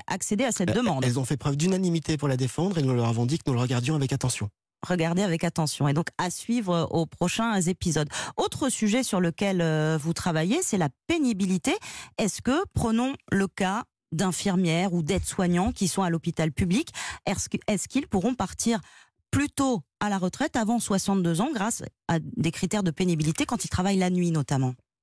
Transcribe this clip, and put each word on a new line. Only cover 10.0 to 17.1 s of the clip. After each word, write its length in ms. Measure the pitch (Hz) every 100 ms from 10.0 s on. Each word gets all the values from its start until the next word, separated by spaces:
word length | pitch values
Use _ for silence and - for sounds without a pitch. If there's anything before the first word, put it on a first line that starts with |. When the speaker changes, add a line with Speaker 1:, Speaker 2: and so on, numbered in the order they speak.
| 156
Speaker 1:
travaillez, 460 | 165 180 160 170 311
c'est 160 | 381 202
la 120 | 147 - -
pénibilité. 680 | 339 262 196 190 185 - 403 - - - -
Est-ce 220 | 202 -
que, 200 | - 294 403 -
prenons 400 | 233 226 254 277 -
le 160 | 196 196
cas 380 | - 185 208 - _ -
d'infirmières 840 | 165 190 - 202 185 175 165 190
ou 80 | 175
d'aides-soignants 680 | 151 190 - - 180 175 208
qui 160 | - 190
sont 140 | -
à 60 | 185
l'hôpital 420 | 165 170 160 151
public, 380 | - 185 208 339 - -